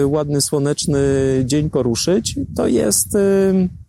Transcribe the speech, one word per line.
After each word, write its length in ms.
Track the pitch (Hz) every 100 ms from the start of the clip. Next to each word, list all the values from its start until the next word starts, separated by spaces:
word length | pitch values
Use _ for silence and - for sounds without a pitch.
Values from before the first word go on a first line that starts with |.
e, 60 | 139
ładny, 340 | 151 147 147
słoneczny 580 | 139 147 143 147 - 143 139 135 135 131
dzień 260 | 127 151 151
poruszyć, 680 | 151 123 113 - 190 226 - - -
to 100 | -
jest, 480 | 233 214 202 -
e, 540 | 208 196 196 190 190 185 -